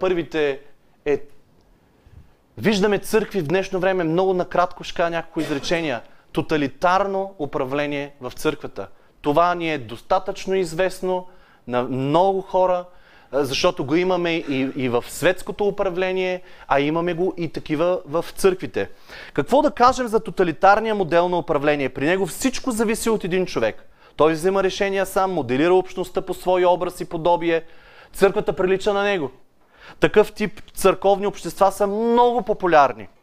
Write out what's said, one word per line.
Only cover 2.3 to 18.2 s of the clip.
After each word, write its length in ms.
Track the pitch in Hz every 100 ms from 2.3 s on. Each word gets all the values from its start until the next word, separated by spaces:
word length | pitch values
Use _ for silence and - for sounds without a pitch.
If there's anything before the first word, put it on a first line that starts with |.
| _ _ -
виждаме 400 | 135 208 208 196
църкви 420 | - 220 208 196
в 60 | 143
днешно 340 | 185 190 190
време, 240 | 185 190
много 300 | 160 170 190
накратко 500 | 185 175 175 180 -
ще 100 | 170
кажа 160 | - 170
няколко 300 | 170 - -
изречения, 640 | 147 143 - 170 160 117 - - _
тоталитарно 1040 | - 147 156 139 - 175 185 196 190 196 -
управление 760 | 139 147 127 143 147 143 143 -
в 120 | 127 -
църквата. 520 | 156 151 123 - 95 - _ _
Това 340 | 147 147 175
ни 180 | 175 165
е 60 | 151
достатъчно 760 | 110 117 - 190 202 190 -
известно 720 | 190 170 160 185 185 185 185 180 - - _ -
на 160 | 123
много 580 | 127 131 135 156 196 190
хора, 440 | - 185 185 180 180 - - - -
а, 120 | 131
защото 400 | 143 - 180 175
го 100 | 135
имаме 380 | 160 180 180 170
и, 400 | 165 139 135 131 -
и 120 | 127
в 160 | 117 -
светското 560 | - 160 185 - 202
управление, 800 | 208 196 190 175 185 185 185 180 - - -
а 120 | 139
имаме 340 | 147 165 175
го 200 | 165 185 -
и 120 | 160
такива 520 | 143 - 151 175 180
в 200 | 143 160